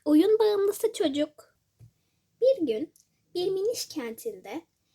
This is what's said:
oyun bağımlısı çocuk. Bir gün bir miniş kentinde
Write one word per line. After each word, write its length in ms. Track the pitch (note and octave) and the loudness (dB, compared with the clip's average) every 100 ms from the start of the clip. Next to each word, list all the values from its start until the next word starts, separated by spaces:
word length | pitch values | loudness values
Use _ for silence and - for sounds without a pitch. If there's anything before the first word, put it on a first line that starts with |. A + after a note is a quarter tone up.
| D4+ | 2
oyun 340 | D4+ G4+ A4 | 4 6 4
bağımlısı 540 | G#4+ G4+ G4+ G#4 A4 | 2 2 0 0 -4
çocuk. 640 | - D#4+ C#4+ D4+ - _ _ _ _ - _ _ _ _ - | 0 -2 0 -4 -6 _ _ _ _ -20 _ _ _ _ 0
Bir 260 | B4+ C5 C#4+ | 2 2 -2
gün 260 | A3 D#4+ _ _ _ _ F4 | -4 -6 _ _ _ _ -6
bir 160 | F#4 | -4
miniş 360 | F#4+ G#4 A#4 - | -2 -2 -4 -8
kentinde 800 | D#4 A#3 A3+ A3+ F#3+ G3 D4 _ _ _ | -8 -10 -8 -12 -12 -12 -12 _ _ _